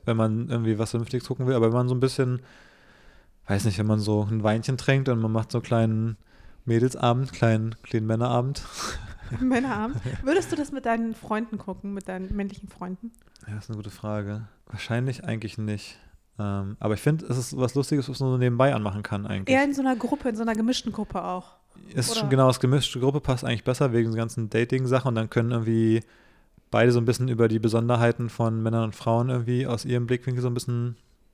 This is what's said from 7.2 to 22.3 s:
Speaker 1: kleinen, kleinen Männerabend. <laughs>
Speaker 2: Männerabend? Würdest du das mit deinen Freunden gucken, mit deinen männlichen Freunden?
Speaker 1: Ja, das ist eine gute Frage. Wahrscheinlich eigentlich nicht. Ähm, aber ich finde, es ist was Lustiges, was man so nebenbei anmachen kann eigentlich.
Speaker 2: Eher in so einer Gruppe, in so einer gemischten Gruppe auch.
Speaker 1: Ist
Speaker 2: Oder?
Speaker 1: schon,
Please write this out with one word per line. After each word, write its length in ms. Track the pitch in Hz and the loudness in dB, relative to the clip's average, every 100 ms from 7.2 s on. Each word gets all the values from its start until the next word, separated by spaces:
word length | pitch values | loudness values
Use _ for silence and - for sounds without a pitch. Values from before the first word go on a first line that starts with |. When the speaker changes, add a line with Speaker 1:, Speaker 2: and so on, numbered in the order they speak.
| 135 | -2
Speaker 1:
kleinen, 420 | - 117 110 113 113 | 0 2 4 0 -6
kleinen 220 | - 117 110 | -4 -2 0
Männerabend. 560 | 113 123 120 127 139 - - - - | 0 2 0 0 -4 -10 -10 -8 -8
<laughs> 380 | - - - 233 | -10 -14 -10 -2
Speaker 2:
Männerabend? 580 | 254 247 269 208 220 294 127 - | 0 2 0 -2 -4 -4 -6 -4
Würdest 280 | 262 359 - | 0 0 0
du 40 | 302 | -4
das 160 | 285 | -4
mit 140 | 277 247 | -4 -2
deinen 280 | 226 226 220 | 0 -2 -6
Freunden 420 | - 214 226 208 | -6 -4 -4 -8
gucken, 360 | - 185 202 | -10 -10 -10
mit 140 | 196 185 | -10 -8
deinen 280 | 185 190 208 | -8 -6 -4
männlichen 340 | 202 202 190 | -4 -8 -16
Freunden? 420 | - 180 185 233 - - _ - | -12 -10 -10 -12 -16 -20 _ -12
Speaker 1:
Ja, 80 | 104 | -12
das 100 | - | -8
ist 40 | |
eine 60 | 107 | -10
gute 140 | 104 | -10
Frage. 560 | - 107 107 101 107 110 _ - | -10 -6 -4 -4 -8 -12 _ -14
Wahrscheinlich 560 | 107 - 120 131 123 | -12 -4 -2 -2 -4
eigentlich 340 | - 113 107 - | -6 -6 -6 -6
nicht. 400 | 107 104 - - - - _ - | -6 -6 -8 -20 -20 -20 _ -8
Ähm, 380 | 104 98 98 107 | -4 -4 -6 -4
aber 160 | 107 104 | -2 0
ich 40 | |
finde, 280 | 147 156 - | 0 0 0
es 100 | 127 | -4
ist 180 | 123 135 | -4 -2
was 200 | 123 143 | -2 0
Lustiges, 340 | 135 147 131 | 0 -2 -2
was 100 | 127 | -4
man 120 | 135 | -2
so 60 | 127 | 2
nebenbei 360 | 123 120 135 | 2 4 2
anmachen 300 | 123 104 98 | 2 -2 -4
kann 240 | 101 101 104 | -4 -6 -4
eigentlich. 280 | 101 98 262 | -4 2 2
Speaker 2:
Eher 80 | 285 | 4
in 100 | 277 | 0
so 60 | |
einer 120 | 262 240 | 0 0
Gruppe, 340 | 247 294 262 | -2 -4 -4
in 60 | 220 | -2
so 60 | |
einer 140 | 226 214 | -2 0
gemischten 360 | 226 254 233 | 0 -2 -4
Gruppe 320 | 214 202 185 | -6 -6 -6
auch. 340 | 180 180 - _ _ - - | -6 -6 -10 _ _ -20 -8
Speaker 1:
Ist 160 | 127 120 | -4 -2
Speaker 2:
Oder? 100 | - | -2
Speaker 1:
schon, 80 | 139 | 2